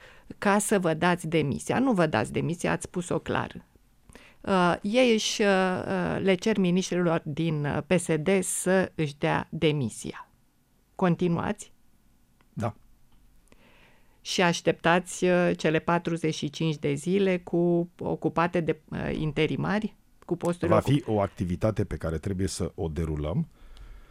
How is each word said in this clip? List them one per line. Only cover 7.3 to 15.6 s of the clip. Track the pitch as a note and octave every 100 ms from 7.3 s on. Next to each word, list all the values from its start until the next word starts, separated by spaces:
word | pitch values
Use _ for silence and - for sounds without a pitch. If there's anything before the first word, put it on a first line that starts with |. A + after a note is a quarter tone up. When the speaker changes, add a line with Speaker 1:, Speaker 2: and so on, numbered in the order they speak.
| C#3+ E3 D3+ D3
Speaker 1:
uh, | - -
P | F3+
S | - D#3+
D | D3+ G3
să | F#3 - F3+ F#3+ F3+ -
își | D3+ D3
dea | D#3+ D#3 -
demisia. | D#3+ D#3 D3+ C#3+ - - - - _ _ _ _ _ _ -
Continuați? | F#3 E3+ F3+ E3+ - G#3 - _ _ _ _ _ _ _ _
Speaker 2:
Da. | - A2+ - - - - - - _ _ - - _ - _ _ _
Speaker 1:
Și | - -
așteptați, | F3 E3+ - - E3 F3 F3+ - F3+
uh, | F3+ F3
cele | F3